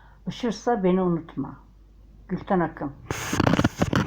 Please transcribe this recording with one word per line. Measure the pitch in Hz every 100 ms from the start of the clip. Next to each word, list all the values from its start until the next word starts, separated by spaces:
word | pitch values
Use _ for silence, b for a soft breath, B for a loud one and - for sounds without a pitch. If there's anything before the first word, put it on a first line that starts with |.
| b b -
Işırsa | - 240 196 - 240
beni | 185 185
unutma. | 185 165 - - 135 147 - - - - - - -
Gülten | 180 - 190
Akın. | 160 - 147 139 - - - - - - - - - -